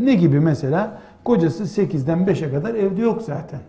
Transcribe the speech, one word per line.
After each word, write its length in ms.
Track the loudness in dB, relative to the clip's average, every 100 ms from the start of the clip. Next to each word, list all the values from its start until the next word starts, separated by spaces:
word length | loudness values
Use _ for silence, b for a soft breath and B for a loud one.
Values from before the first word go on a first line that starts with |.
| 2
ne 80 |
gibi 260 | 4 4 4
mesela? 640 | 2 0 0 -2 -2 B B B
Kocası 440 | 0 2 2 0 -4
sekizden 600 | -2 0 0 0 0 0
beşe 240 | 0 -2
kadar 240 | -4 -2 -2
evde 260 | -2 0
yok 200 | -2 -2
zaten. 380 | -6 -8 -8 -14